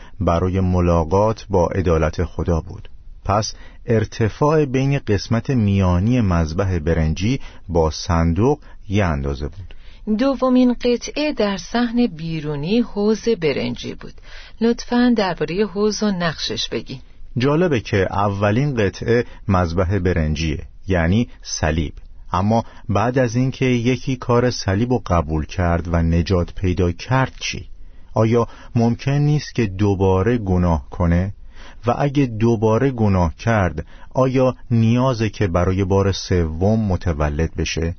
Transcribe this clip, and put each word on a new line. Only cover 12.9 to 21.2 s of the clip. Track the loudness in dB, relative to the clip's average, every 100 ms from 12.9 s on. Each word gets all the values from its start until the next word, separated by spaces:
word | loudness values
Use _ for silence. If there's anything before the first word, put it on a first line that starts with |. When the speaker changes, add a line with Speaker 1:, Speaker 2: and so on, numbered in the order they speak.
| 0 0 0 0
Speaker 2:
برنجی | 0 0 0 -4 -6 -10
بود. | -12 -14 -18 -18 -18 -14 -2
لطفاً | 0 0 0 2 4 2
درباره | 0 -2 -4 -2 -2
حوض | 0 -2 0
و | -2
نقشش | 0 -2 -4 -6 -6 -4
بگین. | -6 -8 -12 -16 -16 -8 0
Speaker 1:
جالبه | 2 4 2 0
که | 0 0
اولین | 2 0 0 2 2 2 0 2
قطعه | 0 0 0 0 0 -6 0
مذبح | 2 2 0 0 2
برنجیه، | 2 2 0 0 -2 -4 -8 -10 -2
یعنی | 2 4 2